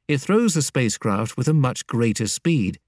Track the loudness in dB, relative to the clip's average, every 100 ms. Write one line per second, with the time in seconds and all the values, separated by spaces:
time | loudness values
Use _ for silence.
0 | -4 -4 2 2 2 0 0 0 0 0
1 | -2 -2 -2 -2 0 2 2 -2 -4 0
2 | 0 0 -2 -2 0 0 0 -4